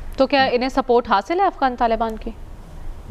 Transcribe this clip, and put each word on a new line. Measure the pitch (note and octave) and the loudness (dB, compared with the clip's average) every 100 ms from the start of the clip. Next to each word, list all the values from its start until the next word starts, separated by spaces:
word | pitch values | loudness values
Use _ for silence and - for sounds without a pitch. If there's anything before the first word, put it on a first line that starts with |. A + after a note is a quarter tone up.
| - - | -12 0
तो | C4 | 2
क्या | C#4 C4 | 4 4
इन्हें | A#3+ B3+ | 2 0
सपोर्ट | C#4 C4 A#3 A3 | -2 4 2 4
हासिल | G3+ - E4+ | 2 2 2
है | G4 | 2
अफगान | - C4 A#3+ | 2 -2 2
तालिबान | A#3 A3+ A3+ A3 | 0 2 -2 -4
की? | - - - - - - - - - | -10 -12 -14 -16 -14 -12 -10 -10 -8